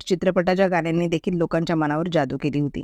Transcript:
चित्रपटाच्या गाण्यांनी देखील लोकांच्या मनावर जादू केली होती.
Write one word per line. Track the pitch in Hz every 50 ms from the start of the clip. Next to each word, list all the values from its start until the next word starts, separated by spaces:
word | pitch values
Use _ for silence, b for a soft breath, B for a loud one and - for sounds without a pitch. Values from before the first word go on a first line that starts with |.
| -
चित्रपटाच्या | - 185 170 190 190 180 190 175 185 185 185 196 180
गाण्यांनी | 180 165 160 165 160 170 175
देखील | 170 165 160 - 202 180
लोकांच्या | 170 165 - - 165 170 - 170
मनावर | 156 156 147 147 156 170 180
जादू | 160 156 139 131 135
केली | 135 151 147 135 147
होती. | 147 139 - 160